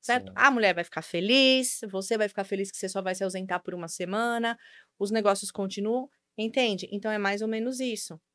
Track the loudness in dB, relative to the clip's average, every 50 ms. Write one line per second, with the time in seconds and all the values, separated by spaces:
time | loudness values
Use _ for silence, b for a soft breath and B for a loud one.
0 | 0 0 0 0 0 -4 0 4 6 6 6 6 4 4 4 2 -2 -4 -6 -10
1 | -8 -4 -2 -2 2 4 6 6 8 6 6 4 2 0 -4 -4 -8 -6 -6 -6
2 | -2 0 0 0 0 0 0 -4 -4 -4 -2 -4 -4 -6 -6 -8 -8 -4 -4 -2
3 | -2 -2 -2 -2 -2 -4 -2 -4 -4 -2 -4 -4 _ -6 -8 -8 -8 -8 -6 -6
4 | -4 -2 -2 -2 0 0 0 0 -2 -2 -4 B B B B B B B B _
5 | -4 0 0 2 4 4 2 2 -2 -8 -6 -6 -6 -6 -4 -4 -2 0 -2 -2
6 | -4 -6 _ _ _ _ _ -6 -6 -2 0 2 2 2 0 -2 -6 -8 -8 -4
7 | -2 -2 -2 0 0 0 0 0 -2 -2 -2 -2 -2 -4 -2 -2 -4 -4 -4 -6
8 | -8 -10 -12 -16 _ _